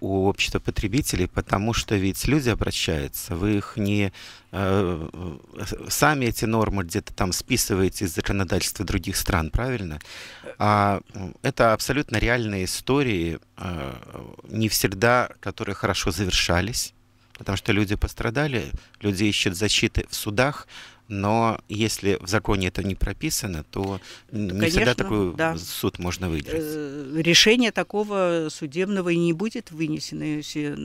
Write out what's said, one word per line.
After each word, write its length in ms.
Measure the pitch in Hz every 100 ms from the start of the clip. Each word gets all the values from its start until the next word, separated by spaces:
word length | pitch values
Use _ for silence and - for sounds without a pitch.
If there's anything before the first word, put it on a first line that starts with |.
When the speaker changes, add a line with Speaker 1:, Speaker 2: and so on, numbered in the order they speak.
Speaker 1:
у 260 | 95 95 98
общества 320 | - - 95
потребителей, 680 | - - 101 123 - - 90
потому 480 | - - 101 107
что 220 | 117 - 104
ведь 300 | 95 92 110
люди 200 | 151 123
обращаются, 840 | 92 - - - 80 69 - - 82
вы 200 | 104 104
их 160 | - -
не, 360 | 101 104 98 - - - -
э, 560 | 90 98 98 90 82 80
э, 520 | - 90 71 - -
с-, 260 | - - -
сами 340 | - 147 147 120
эти 180 | - 113
нормы 380 | 113 104 98
где-то 280 | 85 104 -
там 180 | - 98
списываете 720 | - - 127 - 95 95 -
из 100 | 98
законодательства 680 | - - 101 90 92 - - 95
других 300 | 98 95 92
стран, 340 | - 98 78
правильно? 480 | - 127 123 92 76 - - - - - -
А, 420 | 104 104 101 98 -
м, 200 | - 92 -
это 300 | 135 - 117
абсолютно 440 | 107 - 131 - 107
реальные 460 | 113 123 110 98
истории, 720 | 90 - - 139 131 95 82 80 - -
э, 340 | 95 85 67 65 - - - - -
не 200 | 107 110
всегда, 600 | - - 95 117 123 110 -
которые 340 | 101 - -
хорошо 360 | 98 98 98 104
завершались, 840 | 87 92 - - 87 90 - - - _ _ _ -
потому 180 | - 98
что 160 | -
люди 240 | 101 101 104
пострадали, 720 | - - 113 117 151 123 71 - - _
люди 240 | 104 92
ищут 320 | 107 101 - 87
защиты 500 | 104 - 113 - -
в 60 |
судах, 540 | - - 104 135 - - - - - -
но 520 | 101 101 113 113 104 -
если 480 | 107 110 - 98 95
в 60 | 87
законе 400 | 107 - 101 92
это 140 | -
не 120 | 98
прописано, 680 | 92 - 101 156 - 104 80 -
то 300 | - 98 98 - - -
н-, 60 | 110
не 100 | 104 92 107
всегда 260 | 180 226
Speaker 2:
Конечно, 0 |
Speaker 1:
такой 400 | - 196 107 92 85
Speaker 2:
да. 200 | 165 82
Speaker 1:
суд 400 | 87 - 104 -
можно 320 | 87 87 92
выиграть. 320 | 80 - 160
Speaker 2:
Э, 480 | 151 156 147 143 135 156
решение 560 | 165 170 - 247 233
такого 760 | - 175 208 214 202 180 170 156
судебного 600 | - 156 156 190 196 180
и 60 | 170
не 160 | 170
будет 360 | 165 220 240 -
вынесено, 520 | 156 160 156 - 151
если 520 | 151 151 147 151 147 147